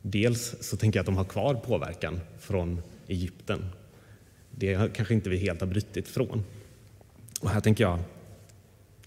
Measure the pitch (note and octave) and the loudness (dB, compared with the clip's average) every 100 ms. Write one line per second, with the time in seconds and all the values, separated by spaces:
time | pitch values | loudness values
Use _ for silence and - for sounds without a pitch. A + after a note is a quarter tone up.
0 | G2+ G2+ A#2 A#2 - - - F#2 G#2+ G2+ | -4 2 4 2 -2 -8 -6 2 4 4
1 | F#2 F#2+ F#2+ G#2 B2+ C3 A#2+ F#2+ C#2 F2 | 2 2 0 0 0 0 0 -2 -2 -4
2 | D#2+ E2+ E2+ - - F#2+ F2 F2 - - | -4 -4 -8 -14 -2 0 0 -2 -6 -16
3 | - F#2 F2 - - G#2 F#2+ - - - | -6 -4 -4 -6 -6 -4 -4 -10 -18 -20
4 | - - - - - - G2 F#2+ A2 - | -20 -20 -20 -20 -18 -2 0 2 2 0
5 | G#2+ A2+ G2 F2+ F#2 E2+ F#2+ G2 G#2+ - | 2 2 2 0 0 0 0 0 -2 -6
6 | - C3+ A#2+ - F#2+ - - - - - | -4 -2 -2 -2 -6 -10 -20 -20 -20 -20
7 | - - - - G#2 G#2+ A2 G#2+ G2+ F2 | -20 -20 -14 -4 0 2 4 4 4 2
8 | F2 - - - - - - - - - | -4 -10 -20 -20 -20 -20 -20 -20 -20 -20